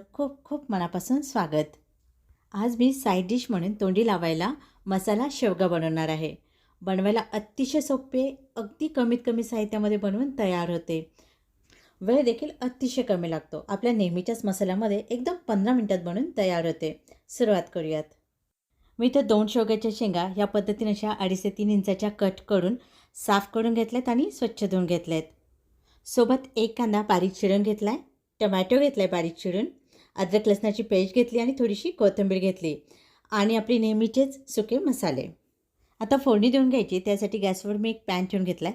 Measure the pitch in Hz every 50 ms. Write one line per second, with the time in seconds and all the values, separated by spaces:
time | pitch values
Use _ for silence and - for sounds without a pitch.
0 | 196 - - - 285 269 277 - _ - 294 294 294 - 214 185 175 175 - 262
1 | - - 254 285 285 - - 226 180 156 151 151 151 151 - _ _ _ _ _
2 | _ _ _ _ _ _ _ _ _ _ - 202 214 247 240 226 240 262 262 269
3 | - 220 185 185 185 180 226 247 247 - 226 180 170 185 214 208 202 185 185 196
4 | 233 226 202 175 170 165 165 160 180 214 302 - - _ _ _ _ 196 190 190
5 | 185 - 208 214 254 285 269 - 262 214 180 175 190 175 175 165 160 160 160 160
6 | 160 160 160 156 160 151 151 - _ _ _ _ _ _ _ _ 175 190 190 185
7 | 190 208 214 226 220 - - 214 208 - _ - 262 262 294 302 285 - 269 262
8 | 269 - - 254 262 277 269 - - _ _ 247 214 208 - - 302 311 320 277
9 | 247 233 240 240 240 247 233 226 226 220 247 220 214 208 220 214 208 208 214 202
10 | 202 202 190 214 269 285 269 - 220 185 180 175 175 175 175 165 165 - 170 160
11 | 160 - _ _ _ _ _ _ _ _ _ _ _ _ _ _ _ _ _ _
12 | 185 196 240 285 285 240 226 233 302 302 - - 247 254 247 - 262 247 - 269
13 | 247 - 202 175 170 165 160 156 - _ - 151 - - 202 196 214 240 240 214
14 | 196 175 170 180 180 240 233 226 - 202 190 - 208 185 185 196 226 214 202 208
15 | 208 - 240 240 254 339 359 359 - - 220 202 190 226 254 247 220 202 196 180
16 | 170 175 175 208 269 349 - 226 196 185 180 170 165 165 160 - 165 156 151 -
17 | _ _ - _ _ - - - 247 214 202 180 - - - 180 160 156 156 151
18 | 151 - _ _ _ _ _ _ _ _ _ _ _ _ _ _ _ _ _ -
19 | 233 254 - 277 269 208 220 214 214 214 - 247 220 202 220 214 220 226 214 -
20 | 240 208 175 175 175 190 185 196 202 202 - 208 202 208 208 - 226 214 208 208
21 | - 214 214 - 196 185 190 190 - 202 196 - 214 208 214 202 196 202 190 185
22 | 214 208 208 - 202 190 190 - - - 208 190 170 185 240 247 - _ _ _
23 | _ _ _ - - - 202 202 202 - - 226 226 233 226 233 226 226 240 247
24 | 254 247 233 240 294 415 - - 254 220 - - 214 190 190 185 180 165 175 170
25 | 170 165 165 160 160 - _ _ _ _ _ _ _ _ _ _ _ _ _ _
26 | _ - - - 233 220 254 262 269 - - 226 220 220 226 - 240 226 208 208
27 | 208 214 202 175 180 190 185 - - 196 190 202 208 214 208 214 214 202 233 -
28 | - _ _ _ _ _ _ - 220 202 196 185 185 185 247 262 - - 185 -
29 | 190 180 185 175 165 170 165 - - 190 175 190 240 359 - _ _ _ _ _
30 | _ _ _ - 190 175 196 214 214 214 202 202 214 214 208 - 220 - 202 185
31 | 190 190 - 247 240 240 226 233 233 247 269 - 247 220 202 202 - 349 359 -
32 | 220 202 196 - 202 196 190 190 180 190 185 185 170 165 143 - - _ - _
33 | _ _ _ _ _ _ - 208 202 214 226 226 214 220 247 226 220 214 214 214
34 | 226 220 226 254 277 269 269 - - - - - 208 214 233 269 381 302 247 -
35 | - 170 139 120 - 92 - _ _ _ _ _ _ _ _ _ _ _ _ _
36 | 220 214 277 269 269 277 220 208 208 254 247 277 269 254 254 254 196 - 180 185
37 | 185 208 202 202 208 196 202 214 190 190 185 190 - 202 208 208 214 226 220 220
38 | - - 185 180 185 185 - 196 185 180 175 - 160 175